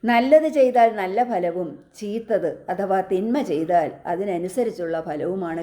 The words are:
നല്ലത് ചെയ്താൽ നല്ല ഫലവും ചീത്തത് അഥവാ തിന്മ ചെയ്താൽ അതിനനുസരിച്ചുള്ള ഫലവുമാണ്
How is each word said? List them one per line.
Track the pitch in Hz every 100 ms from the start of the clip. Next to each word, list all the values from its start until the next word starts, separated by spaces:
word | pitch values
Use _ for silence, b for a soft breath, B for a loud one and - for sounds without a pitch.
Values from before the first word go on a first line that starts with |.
നല്ലത് | 226 240 254 311 311 285
ചെയ്താൽ | 262 247 226 214
നല്ല | 185 196
ഫലവും | 240 214 175 170 170 143 _ -
ചീത്തത് | 208 214 226 208 165 - -
അഥവാ | 180 190 190
തിന്മ | 185 190 214 262
ചെയ്താൽ | 262 151 160 175 151 - -
അതിനനുസരിച്ചുള്ള | 175 202 175 175 185 233 185 170 165
ഫലവുമാണ് | 165 151 147 190 175 165